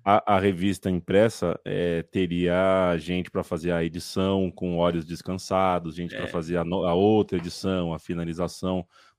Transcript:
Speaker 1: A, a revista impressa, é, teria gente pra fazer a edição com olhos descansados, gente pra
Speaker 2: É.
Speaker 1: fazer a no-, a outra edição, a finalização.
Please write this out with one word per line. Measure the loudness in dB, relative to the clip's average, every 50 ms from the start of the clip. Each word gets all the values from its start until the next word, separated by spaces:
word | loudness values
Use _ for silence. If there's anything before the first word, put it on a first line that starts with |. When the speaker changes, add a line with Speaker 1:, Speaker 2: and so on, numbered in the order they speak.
| 2
Speaker 1:
A, | 4 4 4 4 4 2
a | 4
revista | 4 2 2 2 0 -2 -2 -2 -2 -2
impressa, | -2 -2 0 2 4 4 4 4 2 0 -2 -2 -2 -4 -6
é, | -6 -4 -2 0 0 0 -2 -4
teria | -2 -2 -2 0 0 0 0 2 2 2 2 4 4 4 4 4 2 0
gente | 0 -2 -4 -4 -4 -4 -4
pra | -6 -6 -6
fazer | -4 -6 -4 -2 -2
a | -2 0 -2
edição | -2 -4 -8 -10 -6 -4 -2 0 2 2 0 0 -2
com | -4 -6 -6 -4 0
olhos | 0 2 2 0 0 -4
descansados, | -6 -10 -10 -8 -8 -8 -8 -4 -2 0 2 2 2 0 0 -4 -6 -8
gente | -8 -10 -8 -8
pra | -8 -8
Speaker 2:
É. |
Speaker 1:
fazer | -6 -6 -6 -4 -2 -2
a | -2 -2
no-, | -2 -2 -2 0
a | 2 4
outra | 4 6 6 6 4 2 2 -2
edição, | -4 -4 -6 -8 -6 -4 -2 -2 -2 -2 -4 -6
a | -8
finalização. | -8 -8 -6 -6 -4 -6 -4 -4 -6 -6 -6 -4 -4 -2 -2 -2 -4 _ _ _ _ _ _